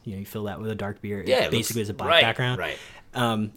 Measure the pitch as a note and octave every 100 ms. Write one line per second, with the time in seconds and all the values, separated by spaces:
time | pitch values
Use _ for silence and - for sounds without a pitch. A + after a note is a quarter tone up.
0 | A#2 G2 G2 A2 G#2 F2+ A2 G2+ G2+ G2+
1 | G#2 G2+ F#2+ B2+ E2 A2+ A2 A2+ G#2 G2+
2 | C#3 E3 A#2 A2 B2+ A2+ E2 C2+ - -
3 | - B2+ A#2+ A2 G#2